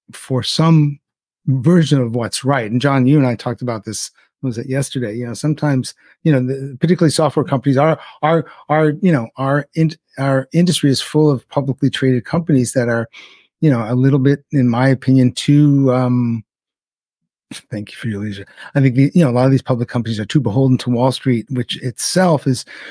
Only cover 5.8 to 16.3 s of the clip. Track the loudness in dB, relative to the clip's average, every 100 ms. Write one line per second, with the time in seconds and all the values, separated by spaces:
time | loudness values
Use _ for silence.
5.8 | -4 -14 _ _ 0 2 0 -6 -8 -4
6.8 | 0 2 2 2 0 0 -2 -2 0 2
7.8 | 2 0 -8 -4 0 0 -2 -16 -2 0
8.8 | 2 2 2 2 -2 -6 -2 -2 -2 -2
9.8 | -2 -2 _ -6 -2 -2 0 0 0 2
10.8 | 0 0 -2 0 2 0 _ -4 -4 -2
11.8 | -2 0 0 0 -2 -6 0 0 0 -2
12.8 | -2 -2 -4 -12 -20 _ _ _ 0 0
13.8 | 0 0 2 2 2 0 _ 0 2 2
14.8 | 2 2 2 4 2 0 2 4 4 4
15.8 | 2 2 0 0 -2